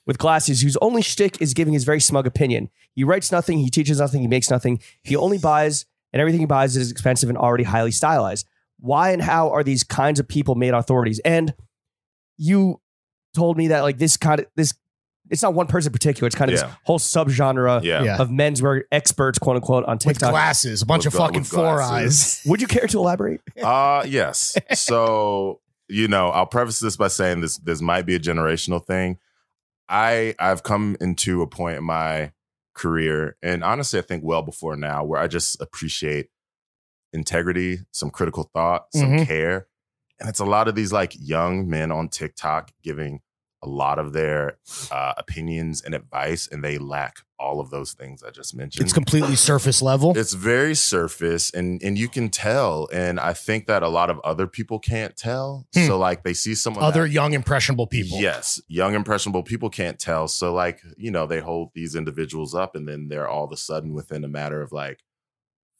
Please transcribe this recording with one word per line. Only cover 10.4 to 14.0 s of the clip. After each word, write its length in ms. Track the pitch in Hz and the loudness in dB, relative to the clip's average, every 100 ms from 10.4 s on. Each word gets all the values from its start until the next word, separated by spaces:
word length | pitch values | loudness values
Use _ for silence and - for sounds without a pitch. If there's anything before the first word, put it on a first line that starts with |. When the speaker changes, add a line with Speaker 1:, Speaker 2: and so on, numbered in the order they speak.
| 139 120 | 0 2
Speaker 1:
made 180 | 123 | 2
authorities? 460 | 120 - 127 117 107 | 2 4 2 2 0
And 340 | 165 165 160 - - _ _ _ _ _ _ - | 2 2 2 -4 -12 _ _ _ _ _ _ -4
you 440 | 156 196 190 - _ _ _ _ _ | 2 4 4 0 _ _ _ _ _
told 240 | - 170 165 | 0 2 4
me 120 | 165 | 2
that, 120 | 156 | 4
like, 160 | 143 | 2
this 200 | 131 | 2